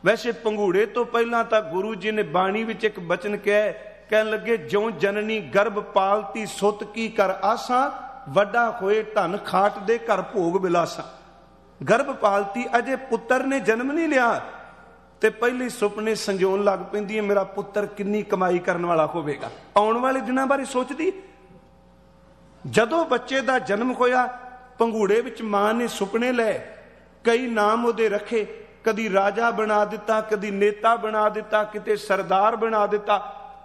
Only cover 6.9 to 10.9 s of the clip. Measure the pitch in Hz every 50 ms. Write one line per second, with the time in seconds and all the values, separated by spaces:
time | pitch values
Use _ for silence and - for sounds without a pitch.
6.9 | - 226 226 214 - - 196 185 185 - - 196 226 233 - - 247 254 269 285
7.9 | 277 - - - - - - 151 135 190 208 196 190 240 240 226 - - 190 190
8.9 | 208 220 220 214 - 220 185 160 185 208 - - - 185 196 208 202 - 190 196
9.9 | 226 233 226 - 208 185 180 - - 220 175 170 175 190 185 180 170 175 165 -